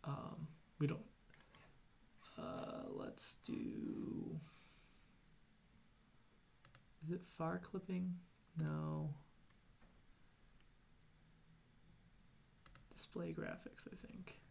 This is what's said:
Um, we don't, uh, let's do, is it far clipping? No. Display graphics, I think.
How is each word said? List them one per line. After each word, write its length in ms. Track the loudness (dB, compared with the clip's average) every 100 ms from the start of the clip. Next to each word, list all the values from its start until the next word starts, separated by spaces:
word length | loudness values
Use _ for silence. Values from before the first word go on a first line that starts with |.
Um, 420 | 0 0 -2 -4 -4 -8 -18 4
we 80 | 4
don't, 140 | 4 -4 -14 -20 -20 -18 -18 -18 -20 -20 -20 -20 -20 -12 -6
uh, 440 | -2 -2 -2 -2 -2
let's 440 | -2 -2 -2 -4 -2
do, 960 | 0 2 2 2 2 2 2 2 2 0 -4 -14 -18 -20 -20 -20 -20 -20 -20 -20 -20 -20 -20 -20 -20 -20 -20 -20 -20 -20 -20 -20 -18 -18 -20 -6
is 100 | 0
it 80 | 0 0 2
far 220 | 4 4
clipping? 560 | 2 -2 4 6 6 2 -2 -20 -2 4
No. 560 | 6 6 4 4 4 0 -6 -20 -20 -20 -20 -20 -20 -20 -20 -20 -20 -20 -20 -20 -20 -20 -20 -20 -20 -20 -20 -20 -20 -20 -20 -20 -20 -20 -20 -20 -20 -20 -20 -18 -16 -16 -14 -10
Display 360 | -2 0 2
graphics, 560 | 2 0 -2 -6 -8 -8
I 40 | -8 -8
think. 320 | -8 -8 -10 -16